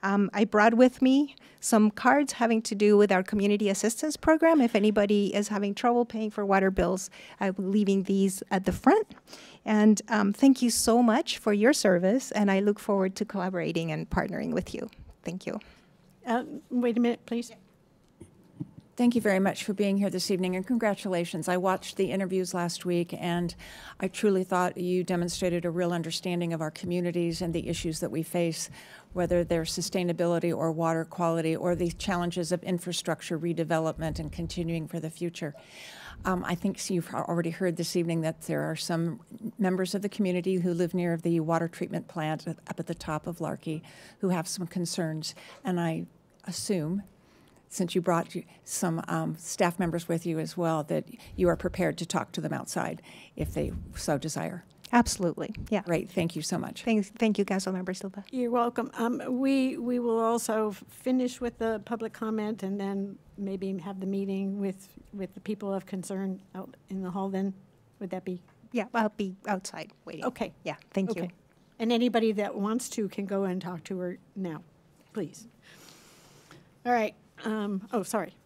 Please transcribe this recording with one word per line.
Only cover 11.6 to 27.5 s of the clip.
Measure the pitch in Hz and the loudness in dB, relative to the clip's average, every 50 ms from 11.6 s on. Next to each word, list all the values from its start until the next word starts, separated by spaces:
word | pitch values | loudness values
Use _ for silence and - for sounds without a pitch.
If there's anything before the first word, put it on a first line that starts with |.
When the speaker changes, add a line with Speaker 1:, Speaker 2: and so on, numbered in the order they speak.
| 208 240 302 | 6 6 4
Speaker 1:
service, | - - 208 180 175 175 185 214 269 - - | 6 4 4 4 6 4 4 2 2 0 -2
and | - 208 208 202 | -2 2 2 4
I | 196 190 | 4 4
look | 202 208 208 208 | 4 2 0 0
forward | - - 208 196 190 190 190 | 0 0 2 2 2 0 0
to | - 214 | -4 -6
collaborating | 208 - 196 180 190 190 180 165 156 165 165 165 165 | -4 -4 -4 -4 -2 -2 -2 -2 -2 -2 -2 -2 -2
and | 156 156 165 - | -4 -4 -4 -2
partnering | - 180 156 - - - 151 165 | -2 -2 -2 -2 -4 -6 -4 -2
with | 160 170 - - - | -2 -4 -4 -4 -8
you. | - - - - - - - - _ - | -10 -10 -10 -12 -18 -20 -20 -20 _ -12
Thank | - 170 185 - - | -10 -10 -8 -8 -10
you. | - 214 - - - - _ _ _ _ _ _ _ _ - - | -10 -10 -12 -16 -20 -20 _ _ _ _ _ _ _ _ -6 -2
Speaker 2:
Uh, | 226 240 262 311 294 269 - _ | -2 -2 -2 -4 -12 -14 -12 _
wait | - 247 240 240 233 233 | -2 0 0 2 2 2
a | |
minute, | 240 233 233 - - | 2 2 0 -2 -6
please. | - 233 233 233 - 226 - _ _ _ _ _ _ _ _ _ _ _ _ - - _ - - _ _ - - - - - - _ _ - | -6 -6 -6 -6 -8 -14 -20 _ _ _ _ _ _ _ _ _ _ _ _ -20 -20 _ -20 -20 _ _ -14 -14 -14 -14 -20 -20 _ _ 2
Speaker 3:
Thank | 247 240 240 | 4 4 4
you | 240 | 4
very | 214 214 196 190 | 4 4 4 4
much | 190 196 - - - | 4 2 0 -2 -4
for | - 202 | -6 -2
being | 196 208 202 196 196 | 0 2 2 2 2
here | 202 196 | 2 0
this | - 185 180 - | 0 -2 0 0
evening, | 208 175 185 180 185 | 0 0 0 0 -2
and | 185 185 | -2 -2
congratulations. | - 254 233 226 214 202 - - 208 185 170 175 170 - 170 156 - | 0 0 2 2 0 0 0 -2 -2 0 0 0 -2 -4 -6 -2 0
I | 180 180 | 0 2
watched | 180 190 185 190 - - - - | 2 2 0 0 -2 -10 -4 -2
the | 196 175 | -2 0
interviews | - 196 196 180 185 190 185 175 - | 0 -2 -2 0 0 -2 -2 -2 -2
last | 185 175 175 170 - - | -2 -2 -2 -4 -4 -4
week, | 180 175 175 175 170 - - | -2 0 0 0 -2 -6 -6
and | - 175 170 175 175 170 - - - - - - - - - - | -4 -2 -2 0 -2 -4 -6 -8 -16 -18 -18 -18 -18 -18 -10 -6
I | - 190 | -6 -6
truly | - - - 208 196 185 185 | -4 0 2 2 4 4 2
thought | 185 190 180 180 180 - - | 2 2 2 2 2 0 -2
you | 180 180 180 180 180 | -2 0 0 0 0
demonstrated | - 185 175 170 180 175 - 190 180 170 175 170 | 0 0 0 0 -2 -2 -2 0 0 0 0 -2
a | 175 | -2
real | 160 175 180 170 | -2 0 0 0
understanding | 175 170 165 160 165 - - 185 175 175 175 170 165 | 0 -2 -2 -4 -6 -6 -4 -2 -2 0 -2 -2 -2
of | 160 | -2
our | 160 156 | -4 -6
communities | 156 - - 180 175 180 175 175 170 175 170 170 165 165 | -6 -8 -6 -4 -2 0 -2 0 0 0 0 0 -2 -2
and | 180 170 | -4 -2